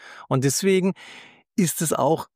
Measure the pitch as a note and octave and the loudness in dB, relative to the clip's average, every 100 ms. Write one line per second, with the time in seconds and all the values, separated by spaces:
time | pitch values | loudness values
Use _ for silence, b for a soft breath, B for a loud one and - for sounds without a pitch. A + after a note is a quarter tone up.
0 | B B B C3+ C3+ - F#3+ F#3 F#3+ B | B B B 0 2 2 2 2 2 B
1 | B B B B _ - E3+ - E3 - | B B B B _ 0 0 0 -2 0
2 | C3 D#3+ - | 2 0 -4